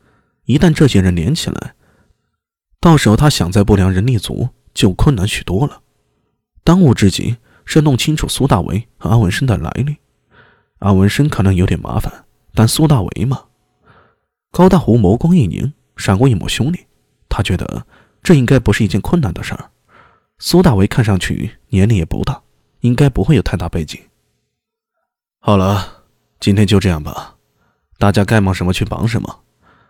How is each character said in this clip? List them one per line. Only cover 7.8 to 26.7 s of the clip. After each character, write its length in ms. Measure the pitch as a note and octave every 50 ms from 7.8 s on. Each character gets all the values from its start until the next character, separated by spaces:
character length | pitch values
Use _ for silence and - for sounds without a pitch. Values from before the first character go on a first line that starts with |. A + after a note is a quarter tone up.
弄 160 | D3 D3+ C3+
清 200 | A2+ - - D#3
楚 120 | D#3 - -
苏 200 | - - B2+ C#3
大 120 | - G2
为 280 | E2 - - G2 - - _ _
和 100 | - E2
安 120 | G2+ A#2+
文 100 | A2+ F2
生 160 | F2+ - C#3
的 100 | C3 G#2
来 140 | - D#2 - - - A#2+
历。 140 | D3 D3 - _ _ _ _ _ _ _ _ _ _ _ _ _ _ _ _
安 160 | - G2 G2+
文 120 | F#2+ F#2+ G2+
生 200 | - - C#3+ D3+
可 160 | - - G#2
能 100 | G2 F#2+
有 100 | F2 F2+
点 140 | - F#2 -
麻 200 | - - - -
烦， 240 | - - - - _ _ _ _ _ _ _
但 120 | - A2
苏 220 | A2 - - D#3 D#3
大 140 | D#3 A#2+ F#2
为 220 | - - - F#2
嘛。 200 | C3 C#3 - - _ _ _ _ _ _ _ _ _ _ _ _ _ _ _ _ _ _ _ _ _ _
高 160 | - F3 F#3+
大 100 | G3 F3
虎 180 | A2 A#2 -
眸 220 | B2 G#2+ F2 G2+ A#2+
光 180 | - E3 F3+
一 100 | F#3 A#2+
凝， 280 | F2 - G1+ - C3+ D3+ _ _ _ _
闪 200 | - - - G2
过 100 | F#2+ B2
一 80 | C#3 A#2
抹 140 | F2 - -
凶 240 | - - A2 C#3+ F3+
厉， 140 | - - _ _ _ _ _ _ _ _ _
他 140 | - - -
觉 160 | - G2 E2
得 280 | - - - - - _ _ _ _ _ _ _ _
这 100 | - F#3
应 140 | C#3 B2+
该 120 | A2+ C#3+ B2+
不 140 | A#2 - G2+
是 100 | - A#2
一 40 | G2
件 120 | - G#2
困 200 | - - - F3
难 140 | C#3 F#2 -
的 80 | - -
事 100 | - -
儿。 180 | - - - _ _ _ _ _ _ _ _ _ _ _ _ _ _
苏 240 | - - - F3 F#3
大 120 | F3+ A#2+
为 120 | F#2+ F#2+
看 180 | G#2+ - - A#2
上 140 | G#2+ G2+ F2+
去 380 | - - F2 - - G#2+ - _ _ _
年 200 | - F#2+ F#2+ A2+
龄 80 | A#2+
也 80 | G2 D#2+
不 180 | - - - -
大， 200 | - C3+ - _ _ _ _ _ _ _ _
应 140 | - A#2+ B2
该 140 | A#2+ D3 C#3
不 160 | B2 - F#2
会 120 | - D#3
有 60 | A2+ E2+
太 140 | - -
大 120 | E2+ E2+ E2+
背 160 | - F2+ D#2
景。 140 | D2 - - - _ _ _ _ _ _ _ _ _ _ _ _ _ _ _ _ _ _ _ _ _ _ _ _ _ _ _
“好 160 | _ - G#2
了， 480 | G2 F#2 F#2+ G2+ F#2+ F#2 - - _ _ _ _ _ _ _ _ _
今 160 | - G#2+ G2+
天 120 | G2+ G#2+
就 120 | F#2